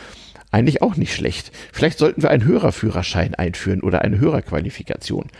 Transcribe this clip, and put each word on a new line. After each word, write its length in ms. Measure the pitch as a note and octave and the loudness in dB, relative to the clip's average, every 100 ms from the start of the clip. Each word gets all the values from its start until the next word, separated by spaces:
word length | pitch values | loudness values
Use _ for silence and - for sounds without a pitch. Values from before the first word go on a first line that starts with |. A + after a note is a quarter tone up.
| - - - - - | -20 -20 -20 -20 -2
Eigentlich 300 | G#2+ B2+ C3 | 2 4 4
auch 160 | - F#3 | 0 0
nicht 180 | - | -2
schlecht. 380 | - - - - - - | -2 -4 -6 -10 -18 -14
Vielleicht 240 | - D#3+ - | 0 0 4
sollten 240 | D3+ - | 2 4
wir 80 | D3+ | 4
einen 160 | C#3+ A2+ | 4 4
Hörerführerschein 880 | A#3 E3 - A2 F2+ F#2 F2 E2+ | 4 2 0 -2 -2 -2 -2 -2
einführen 480 | - F2 - F#2+ F#2+ | -2 -4 -4 -4 -2
oder 180 | F#2 F2+ | 0 0
eine 180 | - G#2 | 2 2
Hörerqualifikation. 1080 | D#3 D3+ - D2+ F2 - - - - - - | 2 0 -2 -4 -4 -8 -10 -10 -6 -6 -8